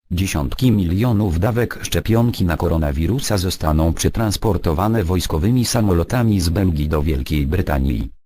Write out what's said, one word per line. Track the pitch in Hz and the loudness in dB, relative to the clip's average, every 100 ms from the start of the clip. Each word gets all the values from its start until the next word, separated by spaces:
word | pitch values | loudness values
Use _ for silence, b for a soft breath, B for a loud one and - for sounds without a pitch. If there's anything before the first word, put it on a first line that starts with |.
| - | -6
Dziesiątki | 87 95 80 71 - 127 | -2 -2 -2 -4 0 2
milionów | 101 87 90 123 104 104 80 | 2 2 0 0 0 0 0
dawek | 104 117 113 - | 0 0 -2 -4
szczepionki | - 85 - 113 120 - | -4 -4 2 2 2 2
na | 90 78 | 0 0
koronawirusa | 85 82 73 73 80 127 - 104 | 0 0 0 0 0 0 0 -2
zostaną | 90 - 78 78 82 | -2 -2 0 2 2
przetransportowane | 82 82 - 110 92 110 87 87 78 104 113 | 2 0 0 -2 0 0 0 0 0 0 0
wojskowymi | 85 92 - 80 98 127 | 0 0 0 0 0 0
samolotami | 113 120 104 87 82 123 117 101 | 0 0 2 2 0 0 2 2
z | 85 | 2
Belgii | 85 98 76 76 | 2 0 0 0
do | 78 | 0
Wielkiej | 76 67 64 76 71 | 0 -2 -2 -2 0
Brytanii. | 82 - 71 67 60 - - | 0 0 0 0 -2 -6 -10